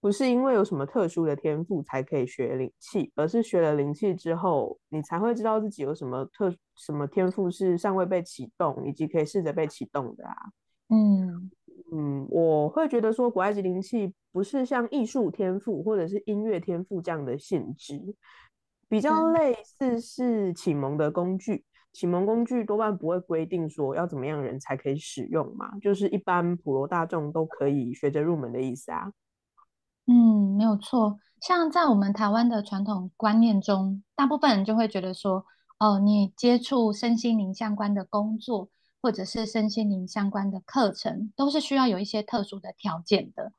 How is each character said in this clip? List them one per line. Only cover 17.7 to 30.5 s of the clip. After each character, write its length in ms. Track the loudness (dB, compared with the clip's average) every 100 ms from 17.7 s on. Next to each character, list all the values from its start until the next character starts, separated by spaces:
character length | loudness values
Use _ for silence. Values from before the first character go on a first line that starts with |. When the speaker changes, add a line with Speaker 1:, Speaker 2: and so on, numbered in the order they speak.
| -12
Speaker 1:
质， 200 | -12 -12 -12 -14 _ -20 _ _ _ _ _
比 100 | 0
较 280 | 2 2 4
类 280 | 4 2 0
似 340 | -6 _ -2 -2
是 540 | -6 -4 0 0 -2
启 220 | -2 -2
蒙 240 | -2 -2 0
的 120 | 0
工 280 | 0 -2 -4
具。 180 | -4 -6
Speaker 2:
对。 80 | _ _ _
Speaker 1:
启 120 | -6 -2
蒙 200 | 0 2
工 180 | 0
具 180 | 0 -2
多 140 | -2 0
半 200 | 0 -2
不 120 | -2
会 100 | -4
规 280 | -2 -2 -2
定 200 | -4 -4
说 280 | -2 -4 -2
要 100 | -4
怎 120 | -4
么 80 | -4
样 140 | -4
人 180 | -6 -8
才 160 | -8 -6
可 140 | -4
以 80 | -4
使 240 | -6 -10
用 340 | -4 -2 -4 -8
嘛， 220 | -12 -4
就 140 | 0
是 120 | 0 0
一 100 | -2
般 360 | 0 0 2 -2
普 160 | -2
罗 120 | -2 0
大 200 | -2 -2
众 260 | -4 -4
都 140 | -4 -4
可 200 | -2 0
以 260 | 0 -2
学 160 | -2 -2
着 120 | 0
入 140 | 0 0
门 160 | -2
的 80 | -4
意 140 | -4
思 180 | -6 -8
啊。 180 | -8 -8 -14 _ _ _ _ _ _ _ _ 6
Speaker 2:
嗯， 500 | 8 10 8 4